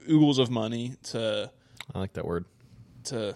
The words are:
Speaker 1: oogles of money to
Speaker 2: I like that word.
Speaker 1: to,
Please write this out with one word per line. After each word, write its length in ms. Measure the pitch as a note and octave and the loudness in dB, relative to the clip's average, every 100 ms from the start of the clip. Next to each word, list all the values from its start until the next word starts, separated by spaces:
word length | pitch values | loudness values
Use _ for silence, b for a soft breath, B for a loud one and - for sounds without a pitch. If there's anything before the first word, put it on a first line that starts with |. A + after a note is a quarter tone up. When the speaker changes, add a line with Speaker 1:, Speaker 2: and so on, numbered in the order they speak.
| - | 4
Speaker 1:
oogles 300 | D#3 D3 C3+ | 6 6 6
of 120 | A#2+ | 2
money 460 | A#2+ A2 A#2 B2 C#3 | 0 -4 -4 -8 -10
to 460 | - A2+ A2+ G#2 G#2 _ B B B | -10 -6 -2 -2 -6 _ B B B
Speaker 2:
I 40 | F#2 | -8
like 140 | F#2+ | -6
that 120 | - E2 | -6 -6
word. 180 | E2+ F2 _ _ - - - | -6 -8 _ _ -20 -20 -16
Speaker 1:
to, 280 | - B2 G#2+ | -10 -6 -6